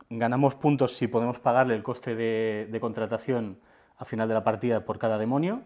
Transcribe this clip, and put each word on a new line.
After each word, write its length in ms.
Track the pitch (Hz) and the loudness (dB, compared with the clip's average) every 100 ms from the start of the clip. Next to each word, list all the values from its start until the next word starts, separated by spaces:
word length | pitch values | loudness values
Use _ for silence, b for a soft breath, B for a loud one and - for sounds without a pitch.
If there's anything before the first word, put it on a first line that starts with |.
| - | -12
ganamos 460 | 113 117 123 139 - | -2 0 4 2 2
puntos 400 | 151 143 127 - | 2 4 2 0
si 120 | 123 | 0
podemos 300 | - 120 120 | 2 0 0
pagarle 360 | 127 123 127 110 | 2 4 4 2
el 80 | |
coste 320 | 110 117 127 113 | -2 -8 -6 -4
de, 520 | 113 110 110 107 104 | -2 0 0 -2 -6
de 80 | 110 | -4
contratación 800 | 113 110 107 110 - 123 107 95 b b b - | -4 -4 -4 -2 -2 -2 -4 -10 b b b -16
al 80 | 131 | -6
final 200 | 113 113 | -2 0
de 40 | |
la 100 | 110 | 2
partida 420 | 110 107 120 110 - | 2 0 0 0 -2
por 120 | 107 | -2
cada 200 | 113 107 | 0 0
demonio, 420 | 110 139 170 240 | 0 0 0 -4